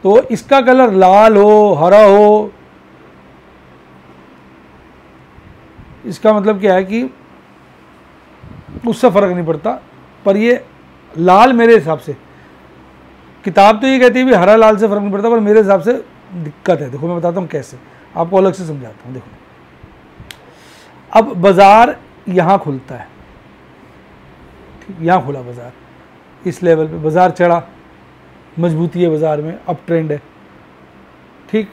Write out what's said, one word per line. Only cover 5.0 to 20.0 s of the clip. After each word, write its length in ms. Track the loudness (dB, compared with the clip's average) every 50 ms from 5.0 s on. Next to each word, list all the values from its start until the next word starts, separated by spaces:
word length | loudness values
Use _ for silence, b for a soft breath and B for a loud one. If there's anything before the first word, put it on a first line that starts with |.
| _ _ _ _ _ _ _ -20 _ -20 -20 -20 _ -20 _ -20 -20 -20 -20 -18 -14
इसका 260 | -14 -14 -4 -2 -2
मतलब 280 | -2 0 -2 -4 -4 -2
क्या 140 | -2 0 0
है 100 | 0 -2
कि 180 | -4 -6 -6 -6 -8 -12 _ _ _ -20 -20 _ _ _ _ _ _ _ _ _ _ _ _ _ _ _ _ _ _ _ _ -20 -20 -20 -20 -20 -20 -20 -10 -8
उससे 240 | -8 -6 0 -2 0
फ़र्क 220 | 2 2 -2 0
नहीं 120 | -4 -6 -6
पड़ता। 240 | -6 -6 -6 -6 -8 -10 -10 -14 _ _ -20 -20 _ _ _ _
पर 120 | -2 -2
ये 280 | 0 0 0 -2 -2 -4 -18 _ _ _ _ _ _ _ _ -8
लाल, 380 | -2 0 2 4 4 4 4
मेरे 220 | 2 2 4 4 4
हिसाब 240 | 2 2 -4 -8 -8
से 180 | -8 -14 -16 -16 _ b b b b b b b b b _ -20 -20 _ _ _ _ _ _ _ _ -20 _ _ -14
किताब 360 | -4 0 2 4 4 2 2
तो 60 | 0
ये 120 | -2 0 2
कहती 200 | 2 2 2 0
है 60 | 0
भी 100 | 2 2
हरा 220 | 2 4 2 4
लाल 200 | 4 4 2 2
से 120 | 0 -2 -2
फ़र्क 120 | -2 -4
नहीं 120 | -6 -6
पड़ता, 180 | -6 -4 -2 -2
पर 100 | -2 -2
मेरे 200 | 0 2 2 2
हिसाब 200 | 2 2 0 0
से 120 | 0 -4 -4 -4 -8 -18 -20 -20 -20 -20 -16
दिक्कत 460 | -14 -14 -14 -16 _ _ -4 -4 -4
है। 100 | -4 -12
देखो, 180 | -12 -10 -8 -8
मैं 80 | -8
बताता 240 | -6 -6 -6 -6 -6
हूँ 80 | -10 -8
कैसे, 280 | -10 -12 -12 -14 -20 -20 b b b b b b -8
आपको 200 | -8 -6 -2 0
अलग 160 | 0 0 0
से 140 | -4 -6 -12
समझाता 400 | -14 -14 -14 -16 -20 -20 _ -20
हूँ। 80 | -18 -18
देखो, 160 | -18 -20 -20 -20 -20 _ _ _ _ _ _ _ _ -20 -20 _ _